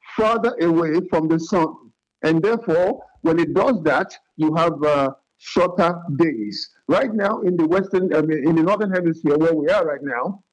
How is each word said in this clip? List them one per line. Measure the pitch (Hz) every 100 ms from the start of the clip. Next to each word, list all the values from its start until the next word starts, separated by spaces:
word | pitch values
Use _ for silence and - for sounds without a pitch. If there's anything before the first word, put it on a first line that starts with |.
| -
further | - 214 226 233 240
away | 170 165 165 160 185
from | 170 160
the | 165
sun, | 165 190 160 - - _ _ _
and | 156 165
therefore, | 196 233 226 165 185 - - _
when | 165 165
it | 160
does | 147 262 220
that, | 156 143 190 - _ -
you | 156
have, | 165 170 151
uh, | 151 143 139 135 _ _
shorter | - - 175 175 170 175 - 139
days. | 170 113 104 98 - _ -
Right | 277 269
now, | 214 196 -
in | 185 175
the | 156
western, | 185 190 185 185
I | 156
mean, | 156 156 143
in | 165
the |
northern | 165 202 208
hemisphere | 185 170 160 156 147
where | 165
we | 160 147
are | 202 160
right | 139
now | 139 120 147 196 _